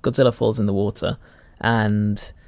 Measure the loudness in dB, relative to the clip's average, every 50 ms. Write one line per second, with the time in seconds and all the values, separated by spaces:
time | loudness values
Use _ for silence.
0 | -4 -2 2 4 2 2 2 2 0 -2 0 0 0 0 0 0 0 -2 -2 -4
1 | -6 -6 -6 -6 -10 -20 -20 -20 -20 -20 -16 -4 -2 0 2 2 2 2 2 0
2 | 0 0 -2 -4 -6 -12 -16 -20 -20